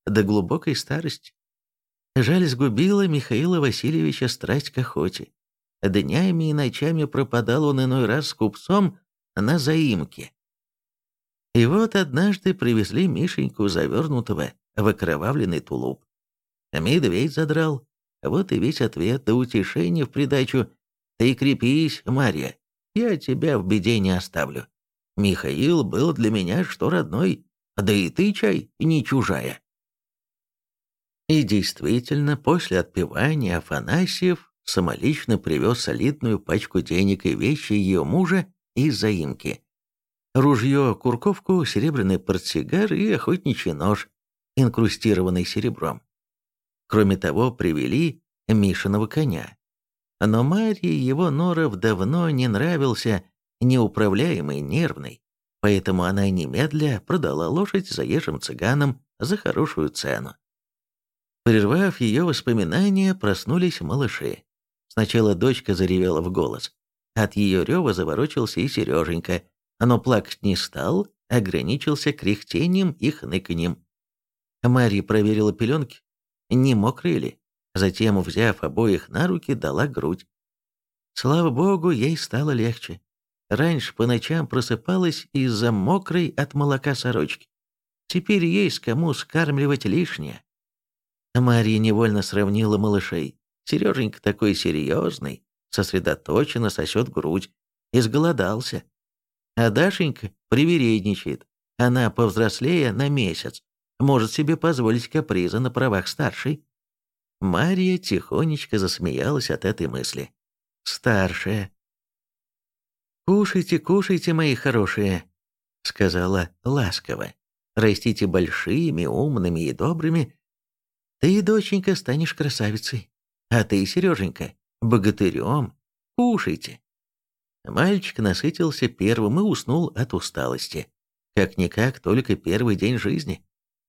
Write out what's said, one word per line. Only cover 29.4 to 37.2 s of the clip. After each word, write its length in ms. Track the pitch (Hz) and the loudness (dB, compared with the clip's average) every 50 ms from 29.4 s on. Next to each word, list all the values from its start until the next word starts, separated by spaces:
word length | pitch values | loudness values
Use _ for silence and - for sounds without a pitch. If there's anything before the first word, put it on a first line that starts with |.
| 58 - - - _ _ _ _ _ _ _ _ _ _ _ _ _ _ _ _ _ _ _ _ _ _ _ _ _ _ _ _ _ _ _ _ _ - 156 | -4 -6 -10 -12 _ _ _ _ _ _ _ _ _ _ _ _ _ _ _ _ _ _ _ _ _ _ _ _ _ _ _ _ _ _ _ _ _ 0 2
И 120 | 156 139 | 2 2
действительно, 920 | 92 107 101 90 - - - - 73 110 123 120 - 143 143 143 143 147 | 2 2 2 0 0 -4 -4 -2 0 0 0 0 -2 -2 0 0 0 -2
после 420 | 147 - 139 165 175 - - 92 90 | 0 0 0 0 0 0 0 0 0
отпевания 760 | 85 - _ 92 90 - - 76 101 147 160 151 123 92 87 | 0 0 _ -4 -4 -2 -2 -2 0 0 0 0 0 0 -2
Афанасьев 960 | 82 - - - 69 57 - 117 170 185 - - - 180 185 175 - - _ _ _ _ | -2 -4 -4 -6 -6 -2 0 0 0 0 0 -2 0 0 0 0 0 -4 _ _ _ _
самолично 720 | - - - 90 78 - - - 127 156 - - - 110 98 | -4 -2 0 0 0 -2 0 0 0 0 0 0 0 0 0
привез 420 | - - 80 67 62 107 120 120 | 0 -2 -2 0 2 2 0 0
солидную 580 | - - 67 58 - 139 147 - - 117 107 98 | -2 -4 -2 0 0 -2 -2 -2 -2 -2 -2 -2
пачку 440 | - - 82 104 - - - 92 73 | -2 -2 -2 -2 -2 -2 -2 -2 -2
денег 420 | - - 87 98 98 98 92 | 0 2 2 2 2 2 0